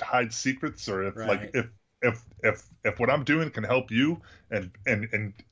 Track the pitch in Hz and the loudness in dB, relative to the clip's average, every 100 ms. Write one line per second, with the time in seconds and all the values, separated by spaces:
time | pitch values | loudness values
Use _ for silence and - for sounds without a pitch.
0 | - 127 120 113 131 131 151 - - 95 | 0 2 2 -2 -2 -2 -6 -6 -4 -2
1 | 98 101 110 98 104 127 113 - _ _ | -2 -4 0 0 0 -4 -4 -12 _ _
2 | 123 113 - - 110 104 - - 113 - | 0 0 -12 0 0 0 -10 -4 -4 0
3 | 120 147 135 151 156 - 107 127 127 113 | 2 2 2 2 0 -4 0 0 2 2
4 | 143 170 - - _ 107 90 - 135 107 | 2 0 -8 -20 _ -6 -6 -6 0 0
5 | 113 104 104 - - | 0 -4 -4 -10 -18